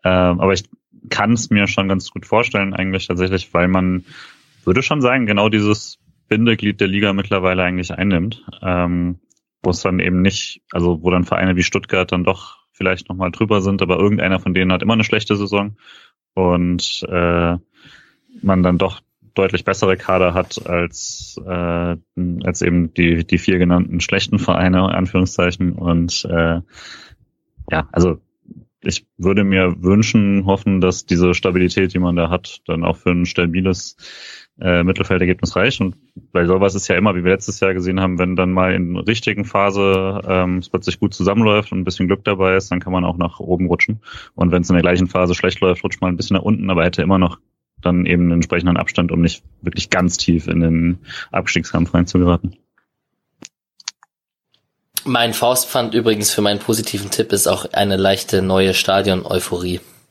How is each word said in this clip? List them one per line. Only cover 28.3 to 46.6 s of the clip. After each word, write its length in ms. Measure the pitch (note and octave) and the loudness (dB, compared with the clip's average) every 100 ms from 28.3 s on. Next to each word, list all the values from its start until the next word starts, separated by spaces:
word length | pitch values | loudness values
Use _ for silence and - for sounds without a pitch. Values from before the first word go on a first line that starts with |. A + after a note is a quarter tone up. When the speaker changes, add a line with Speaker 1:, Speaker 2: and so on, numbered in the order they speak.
| _ - - - _ | _ -20 -20 -20 _
Speaker 1:
ich 240 | - - _ - | -8 -8 _ -4
würde 260 | F2 G2 | 0 2
mir 320 | G2 F#2+ F#2 E2+ | 2 2 0 0
wünschen, 640 | F2+ G2+ A2 A2+ G2+ G2 F#2+ | 2 2 4 2 2 0 0
hoffen, 360 | G2 - F#2+ | 0 0 2
dass 240 | F2+ F2 - | 2 0 -2
diese 280 | F2 F2+ | 2 2
Stabilität, 600 | E2 F#2+ F2+ F2+ G2+ F#2 | 2 0 2 0 0 -2
die 60 | F#2 | 0
man 160 | F2 F2 | 0 0
da 140 | E2 | 0
hat, 320 | F2 - - - | -2 -6 -18 -6
dann 180 | E2+ | -2
auch 140 | E2+ E2+ | -2 -2
für 140 | - | 0
ein 140 | F2+ F2 | 0 0
stabiles, 720 | - F2 F2 F#2+ F2+ - - - - - - - _ | 0 0 0 0 -2 -6 -16 -20 -20 -20 -20 -20 _
äh, 240 | F#2 F2 | 0 2
Mittelfeldergebnis 720 | F2 F2+ - F#2 F2+ F2+ F2 F#2+ | 2 0 0 2 2 0 -2 0
reicht. 240 | A#2 - | 0 0
Und 160 | F#2+ - _ - _ | -6 -6 _ -20 _
bei 120 | F2+ E2+ | 0 2
sowas 300 | F#2 G2 F#2+ | 4 2 0
ist 140 | - | -2
ja 80 | F2+ | 2
immer, 180 | G#2 F2+ | 2 2
wie 80 | |
wir 80 | F2 | 0
letztes 300 | F#2+ - - | 0 -2 -2
Jahr 120 | F#2+ | -2
gesehen 280 | F#2 F2+ F#2+ | 0 -2 0
haben, 180 | F#2 F2+ | 0 0
wenn 160 | F2+ F2+ | -2 0
dann 160 | F#2 | 0
mal 220 | F#2 F#2 | 2 0
in 220 | F#2+ F2 F2 | 0 -2 -2
der 120 | F2 | -2
richtigen 380 | A2+ - G2+ G2+ | -2 -2 -4 -4
Phase, 760 | G2+ G2+ G2 G2 F#2+ F#2+ G2+ F#2 | 0 0 2 2 2 0 -4 -2
ähm, 300 | F#2 F2+ F#2 | 0 0 -2
es 120 | - | -4
plötzlich 300 | F2+ - - | -4 -4 -2
gut 140 | G#2 | -4
zusammenläuft 580 | - F#2 G#2 G#2+ G#2 G2+ | 0 0 2 4 2 0
und 80 | F#2+ | -4
ein 40 | F2+ | -4
bisschen 220 | F2+ F#2 | -2 -2
Glück 180 | G2 G#2 | 0 -2
dabei 300 | F#2+ F#2 F#2+ | 0 2 2
ist, 140 | - | 0
dann 120 | F2+ | -6
kann 100 | F#2 | -2
man 140 | F#2 F2 | -2 -2
auch 120 | E2+ | -2
nach 220 | E2+ - | -4 -6
oben 280 | - F2 F2+ | -4 0 0
rutschen. 340 | F2 - A2 - - - - | 0 -2 -4 -10 -20 -18 -2
Und 160 | F2+ | 2
wenn's 180 | F2+ E2+ | 2 2
in 40 | |
der 100 | F2+ | 2
gleichen 240 | F2 F2+ F2+ | 4 2 0
Phase 280 | F#2 F2+ F2 | 0 0 0
schlecht 260 | F#2 - | -2 2
läuft, 240 | F#2 F2 F#2+ | 0 0 -4
rutscht 160 | - | -4
man 120 | F#2 | -4
ein 40 | F2 | -4
bisschen 180 | - F#2+ | -2 0
nach 80 | |
unten, 260 | G#2 G#2+ | 0 -2